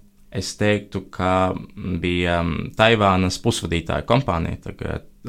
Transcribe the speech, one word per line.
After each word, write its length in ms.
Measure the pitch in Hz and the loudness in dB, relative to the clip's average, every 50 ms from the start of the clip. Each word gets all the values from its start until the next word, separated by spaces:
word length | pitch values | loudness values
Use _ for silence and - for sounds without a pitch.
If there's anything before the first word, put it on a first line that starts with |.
| - - _ _ - - | -18 -20 _ _ -20 -10
es 220 | - 98 95 - - | -10 -8 -8 -8 -4
teiktu, 480 | - 104 104 104 101 - - - 95 95 - | 0 2 2 2 2 -2 -6 -8 -8 -8 -8
ka 400 | - - 92 92 92 92 92 92 92 - - - - | -6 -2 0 2 2 2 2 0 0 -4 -8 -12 -14
bija, 640 | 98 - 92 90 85 85 90 87 87 90 87 87 85 | -10 -6 -4 -4 -2 0 0 0 0 2 2 2 2
mm, 300 | 85 85 78 - - - - | 0 0 -2 -2 -6 -6 0
Taivānas 640 | - 110 113 117 107 101 98 92 92 92 92 - - - | 4 4 6 6 6 4 4 4 4 2 0 -2 0 -2
pusvadītāja 640 | 117 113 - - 85 87 85 82 - 82 76 - - | -2 -2 0 -2 -2 -2 -2 -2 -2 -4 -4 0 2
kompānija, 560 | 117 131 131 - 87 82 82 82 - - - - | 2 2 2 0 -2 -2 -2 -4 -6 -8 -10 -14
tagad 380 | - - - - - - - - - - - | -12 -10 -8 -8 -8 -8 -10 -14 -20 -16 -8